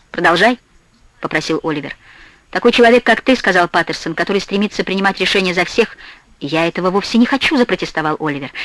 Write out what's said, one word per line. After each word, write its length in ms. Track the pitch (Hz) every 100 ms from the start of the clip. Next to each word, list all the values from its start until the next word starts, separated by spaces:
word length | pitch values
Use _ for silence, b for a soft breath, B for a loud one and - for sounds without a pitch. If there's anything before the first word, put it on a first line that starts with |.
| _
Продолжай», 480 | - 175 170 214 247 _ _ _ _ _ _
попросил 380 | 151 156 151 160
Оливер. 320 | 165 147 139 - b b b b b
«Такой 200 | - 240
человек, 320 | 233 233 247
как 180 | 240 226
ты», 140 | - 254
сказал 320 | 214 185 175
Паттерсон, 480 | 175 160 156 165 165
«который 260 | 170 196
стремится 420 | - 196 208 -
принимать 360 | 190 190 196 190
решения 340 | 185 208 185
за 120 | 180 175
всех». 320 | - 220 - B B B _
«Я 260 | 143 160 165
этого 220 | 175 180
вовсе 280 | 196 - 233
не 80 | 240
хочу», 320 | 269 - 294
запротестовал 580 | 240 180 165 - 156 156
Оливер. 320 | 156 143 139 B